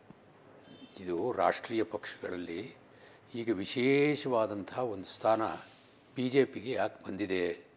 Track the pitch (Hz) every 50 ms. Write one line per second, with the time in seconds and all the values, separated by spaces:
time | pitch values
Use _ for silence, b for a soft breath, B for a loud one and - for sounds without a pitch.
0 | - - - - - - - - - - - - - - - - - - - -
1 | 95 90 87 82 107 123 107 95 87 87 - - - - 113 110 104 - - -
2 | - - - - - 92 90 90 87 85 82 90 113 - - - - - b b
3 | b b b b b - - 117 113 117 104 92 101 - - 117 120 135 139 143
4 | 143 151 147 - - 135 123 113 110 101 104 101 90 - - 127 127 117 101 95
5 | 90 - - - - 110 110 110 110 92 82 - - - - - - - - -
6 | - - - 123 123 123 127 139 127 - - 107 98 127 123 95 101 - - -
7 | - 98 98 95 101 92 92 90 87 87 85 - - - -